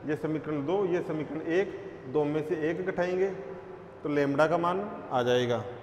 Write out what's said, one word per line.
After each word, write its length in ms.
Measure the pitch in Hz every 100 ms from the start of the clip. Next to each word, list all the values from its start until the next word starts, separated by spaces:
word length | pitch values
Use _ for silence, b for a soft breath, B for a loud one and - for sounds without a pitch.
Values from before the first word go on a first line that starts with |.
| 135
ये 100 | 147
समीकरण 480 | 156 156 147 151 139
दो, 180 | 190 185
ये 160 | 175
समीकरण 380 | - 156 143 147
एक, 400 | 165 170 202 - - - 131
दो 120 | 147
में 180 | 147 151 147
से 80 | 170 151
एक 160 | 170 185
घटाएंगे 440 | 180 180 185 190 185 - - - - - -
तो 60 | 151
लैम्ब्डा 380 | 147 139 139 160
का 120 | 170
मान 320 | 170 185 214 - -
आ 100 | 131
जाएगा। 400 | 123 123 120 117 110 -